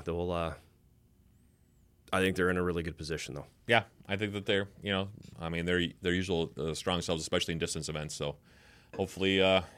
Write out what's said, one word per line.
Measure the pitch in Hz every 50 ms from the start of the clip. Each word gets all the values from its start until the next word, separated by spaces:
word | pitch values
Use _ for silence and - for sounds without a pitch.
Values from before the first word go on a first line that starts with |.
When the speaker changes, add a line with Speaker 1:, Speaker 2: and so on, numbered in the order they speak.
| 76
Speaker 1:
they'll, | 85 82 87 87 90
uh, | 87 85 82 80 78 - - - _ _ _ _ _ _ _ _ _ _ _ _ _ _ _ _ _ _ _ _ _ _ _ _ _ _ - -
I | - 95
think | 95 95 90
they're | 92 90 90
in | 90
a | 90 90
really | 90 85 85 82
good | 85 80
position | - 78 76 80 73 - - 65
though. | 73 73 - _ _ _
Speaker 2:
Yeah, | - 117 113 104 - _ - -
I | - 101
think | 98 107 101 101
that | 101 95
they're, | - 104 98 101 101 - -
you | - 101
know, | 98 95 98 98 107 - - - - -
I | 82 82
mean, | 85 85 85
they're | 87 90 90 85 80 - -
their | - 90 87
usual, | 92 90 95 90 82 82 78 -
uh, | - 76 80 76
strong | - - 95 90 85
selves, | 85 - 87 80
especially | 80 - 90 90 - - 85
in | 80
distance | 80 - - 82 76 -
events. | 80 76 76 - -
So | - 73 71 - - _ - - - - - - - - _ -
hopefully, | - 98 92 - 90 95 95 95 95
uh, | 95 95 95 - 95 - -